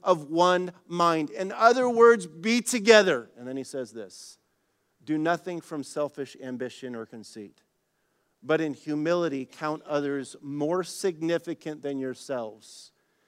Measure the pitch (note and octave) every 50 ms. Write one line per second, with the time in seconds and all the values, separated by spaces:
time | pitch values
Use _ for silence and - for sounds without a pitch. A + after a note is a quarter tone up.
0 | - G3 F#3 D#3+ D3 C#3 D#3+ E3 F3 F3+ F3+ F3+ F3+ F3+ E3+ - _ - E3+ F3
1 | E3+ E3+ E3 D#3+ D3+ C#3+ - - F#3+ F#3+ - - A3+ A#3 A#3+ C4 B3+ B3 A#3+ A3+
2 | A#3 A#3 A#3 A3 F3 E3 D3+ E3 E3 A3 A#3 A#3+ - - B3 A#3+ G3 A#3 A3+ G#3+
3 | G3+ F#3 D3+ B2 A2+ - _ A#2 B2 B2+ C3 C3+ B2+ - - C3+ B2+ A2 A2 A2+
4 | G#2 F#2 - - - - - _ _ _ _ _ _ _ _ _ _ _ _ _
5 | _ A#2 D#3 D#3 D#3 E3 F3 E3 E3 F#3 F3 E3 - - E3 D3 C3 - - D3+
6 | D3 C#3 - D3 C#3 B2+ - - C3+ C3 B2+ A#2 B2+ A#2+ - - - B2+ B2 A2+
7 | A2+ - - A2+ G2+ - - A2+ G#2 F#2+ - _ _ _ _ _ _ _ _ _
8 | _ _ _ _ _ _ _ _ - - D#3 D#3+ D#3+ D3+ C3+ - - D#3 D3+ D3+
9 | D3+ E3 F3 F3 E3+ D#3+ C#3 C3+ B2+ - - - D#3 D3+ D3+ D#3 - - D3+ D3
10 | C#3+ C#3 C#3+ C#3 C3 - - - - C#3+ C#3+ D3 D3 D3+ F3 F#3 F3+ E3+ - -
11 | - G3 E3+ D#3 D#3+ E3 E3+ D#3+ E3 F3 D#3+ - - D#3+ D3+ D3+ - C#3+ C#3+ C3+
12 | C3 C3 B2 - - - C#3 B2 A2+ A2 G#2+ A2 - - - - - - _ _
13 | _ _ _ _ _